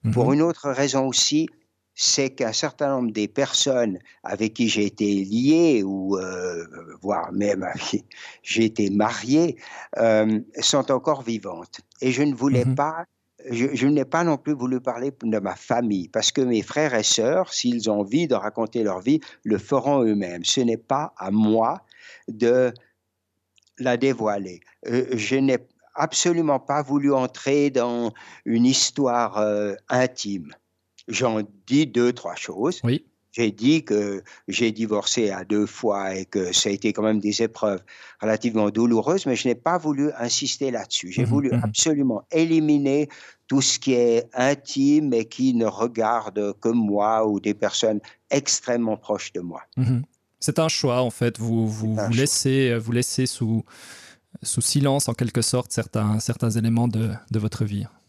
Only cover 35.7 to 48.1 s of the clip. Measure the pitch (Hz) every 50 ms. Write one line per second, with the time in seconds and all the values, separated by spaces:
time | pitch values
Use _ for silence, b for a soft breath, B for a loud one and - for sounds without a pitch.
35.7 | - - - 113 101 98 98 95 95 95 95 _ - 104 92 90 92 - - 107
36.7 | 101 98 - 110 101 - 107 110 110 107 98 104 104 - 113 110 - - - 104
37.7 | 98 92 - B B B B B B B - 110 110 107 117 120 110 113 107 101
38.7 | 101 110 117 120 120 110 104 139 175 190 - 147 123 107 - 131 117 120 _ 165
39.7 | 175 180 156 156 147 135 143 151 147 - 117 120 - - 147 131 - - 143 135
40.7 | 120 113 98 - - - - 90 92 107 120 110 120 143 143 127 113 120 113 107
41.7 | 107 - - 165 156 143 139 131 113 104 - _ - 160 165 165 160 160 156 151
42.7 | 151 143 143 135 135 147 151 143 B B B B B B _ _ 131 139 131 -
43.7 | - - - 135 127 120 120 120 117 117 120 - - 127 123 135 143 139 - -
44.7 | - 139 135 143 147 151 151 143 123 113 110 110 - - 127 131 123 117 113 107
45.7 | 95 98 110 120 117 113 110 107 120 117 107 107 92 104 104 101 95 _ - 117
46.7 | 117 120 110 101 101 104 101 107 110 110 110 107 104 98 92 104 101 104 - 98
47.7 | - - - 110 107 104 B B